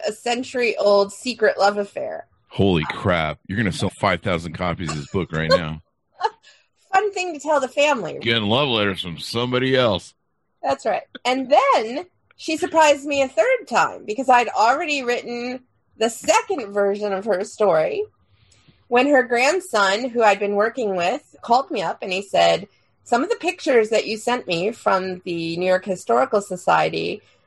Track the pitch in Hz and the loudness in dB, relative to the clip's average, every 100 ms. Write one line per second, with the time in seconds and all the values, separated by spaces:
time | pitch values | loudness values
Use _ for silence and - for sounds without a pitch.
0 | - 214 - 240 262 262 240 - 202 202 | -4 -6 -4 -4 -4 -2 -2 2 4 4
1 | 202 - 254 233 214 - 196 202 202 - | 2 -2 -8 0 0 4 2 2 -4 -6
2 | 113 80 - _ _ - 98 87 76 - | -8 -10 -14 _ _ 0 2 2 0 -4
3 | 101 87 78 73 - 95 107 80 95 - | 0 0 0 -6 -8 -4 -2 -2 -6 -2
4 | 101 87 - 87 82 82 90 85 85 76 | 0 0 -2 -4 -4 -6 -6 -4 -6 -8
5 | 69 98 85 80 80 87 78 78 - _ | -6 -6 -4 -4 0 0 -2 -10 -16 _
6 | _ - - - _ _ _ _ _ 381 | _ -6 -6 -6 _ _ _ _ _ -2
7 | 415 381 359 302 285 294 262 - 285 269 | 0 -2 -6 -6 0 0 0 0 0 0
8 | 170 139 113 117 104 117 147 113 104 92 | -4 -6 -2 0 2 0 2 0 0 -2
9 | 90 80 - 113 123 123 131 131 123 92 | -8 -10 -8 -6 -2 0 2 4 4 0
10 | - _ _ _ _ _ 277 277 - 185 | -4 _ _ _ _ _ -4 -4 -2 -4
11 | - - 247 262 254 294 554 440 220 254 | -6 -8 -4 -2 2 4 6 4 0 -6
12 | 359 _ _ - - 311 339 320 311 285 | -10 _ _ -12 -6 -4 0 4 4 4
13 | 285 285 262 285 440 508 359 220 151 90 | 0 -2 0 0 2 0 0 0 0 -2
14 | - 214 262 247 226 - 220 269 339 285 | -8 -2 4 4 4 2 2 2 0 -4
15 | 240 240 - 240 240 254 _ _ _ - | -2 -4 -4 -6 -8 -10 _ _ _ -4
16 | 226 - - 392 453 370 208 202 202 202 | -2 -2 2 2 2 -4 -4 0 0 0
17 | 208 190 220 185 208 - 208 160 160 370 | -2 -4 -2 -2 -2 0 2 4 2 -2
18 | 427 _ _ _ _ _ _ _ - 240 | -8 _ _ _ _ _ _ _ -2 2
19 | 269 285 240 240 262 359 - 220 196 202 | 4 4 2 2 2 0 0 0 2 0
20 | 254 233 220 196 202 202 220 226 214 190 | -2 2 4 4 0 0 0 -2 -4 -2
21 | 175 277 - - - 240 - 262 170 214 | -2 -2 -8 -10 0 2 2 -4 -4 -6
22 | 220 185 196 180 170 170 185 _ _ _ | -6 -6 -2 2 4 2 -2 _ _ _
23 | - 233 330 453 339 359 320 247 214 214 | -2 0 0 -2 -4 -4 2 2 4 2
24 | 151 214 233 247 - 170 190 233 - 190 | 0 -4 -4 -4 -2 -4 -2 -2 0 0
25 | 190 180 185 170 165 165 185 185 190 185 | 0 -8 -8 -6 -4 -2 0 0 0 -6
26 | - 233 262 208 196 180 - 160 156 165 | 0 0 2 0 -2 -8 -2 0 0 -2
27 | 165 202 - _ | -6 -8 -14 _